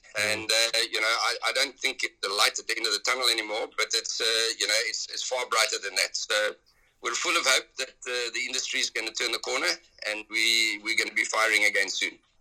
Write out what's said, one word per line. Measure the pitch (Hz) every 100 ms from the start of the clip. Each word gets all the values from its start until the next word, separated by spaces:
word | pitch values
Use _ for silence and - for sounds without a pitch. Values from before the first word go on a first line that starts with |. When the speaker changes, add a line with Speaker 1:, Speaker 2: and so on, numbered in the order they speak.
| - 107
Speaker 1:
Mm. | 107
Speaker 2:
And, | 110 110
uh, | 113 113 113 113
you | 110
know, | 110
I, | 117 113 117 113
I |
don't | 120 139 -
think | - -
it, | - -
the | 98
light | 101 127 -
at | -
the | 113
end | 117
of |
the | 104
tunnel | 123 127 123
anymore, | 113 107 107 123 -
but | 110
it's, | 117 - -
uh, | 113 113 113 107
you | 101
know, | 107 113
it's, | - -
it's | 110
far | - 127 127
brighter | 113 107 110
than | 98 92
that. | - -
So | - 107 104 - _ _ _ _
we're | 117
full | 120 175 170
of | 135
hope | 135 - -
that, | 131
uh, | - 131 123 120
the | 120 127
industry | 127 - 131
is | 117
gonna | 117 110
turn | 113 120
the | 113
corner | 123 131 170 165 _ - 107
and | 107 -
we, | 113 113 113 110 104
we're | 107 104
gonna | 107
be | 104 -
firing | 110 110 104 104
again | 98 95
soon. | - 92 - _ _